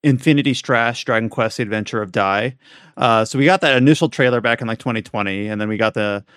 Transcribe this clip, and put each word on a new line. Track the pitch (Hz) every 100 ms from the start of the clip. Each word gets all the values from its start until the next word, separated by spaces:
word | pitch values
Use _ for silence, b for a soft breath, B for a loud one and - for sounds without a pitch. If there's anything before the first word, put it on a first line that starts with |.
Infinity | 156 127 160 143 139
Strash, | 123 - 120 117 120
Dragon | - 113 113
Quest, | - 110 -
The |
Adventure | 113 107 104 113
of | 104
Dai. | 98 98 101 120 127 b b b b
Uh, | 123 113 110
so | 135
we | 139
got | 190
that | 160 127
initial | 131 156 151
trailer | - 127 123
back | 117 117
in, | 117
like, | 113
twenty | - 113
twenty, | 104 107 101 95 104
and | 107
then | 107
we | 107
got | 110 110
the, | 104 101 101